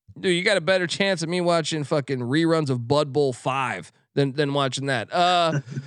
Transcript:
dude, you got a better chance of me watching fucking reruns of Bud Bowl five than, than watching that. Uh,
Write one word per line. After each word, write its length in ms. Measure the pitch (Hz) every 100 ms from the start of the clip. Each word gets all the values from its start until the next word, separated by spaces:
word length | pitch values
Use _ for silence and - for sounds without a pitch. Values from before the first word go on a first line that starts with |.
| - -
dude, 160 | 185 170
you 80 |
got 140 | 202 196
a 40 |
better 240 | 160 190 175
chance 380 | - 196 175
of 60 | 165
me 120 | 180
watching 420 | 175 170 151 156 139
fucking 340 | 156 131 131
reruns 500 | 120 151 165 165 143
of 180 | 123 117
Bud 240 | 143 151
Bowl 200 | 139 139
five 580 | 123 139 135 123 95 85 _ _
than, 200 | 143 139
than 200 | 135 143
watching 320 | 143 135 135 139
that. 260 | 123 104
Uh, 500 | 175 175 175 165 151 123 139